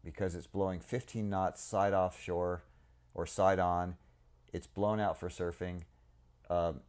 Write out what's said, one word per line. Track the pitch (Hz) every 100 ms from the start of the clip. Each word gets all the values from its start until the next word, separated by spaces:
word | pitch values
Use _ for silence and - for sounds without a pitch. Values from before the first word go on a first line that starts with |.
because | 82 - 95 85
it's | -
blowing | 98 95 90
fifteen | - 123 - 117 104
knots | 95 92 -
side | - 104 101
offshore | 98 92 - - 87 90 87 - - - - -
or | - 85
side | - 95 95
on. | 90 87 90 85 - _ _ - -
It's | 87 -
blown | - 104 107
out | 101 82
for | 90
surfing. | - 87 - 92 87 85 _ - - - _ -
Um, | 87 85 67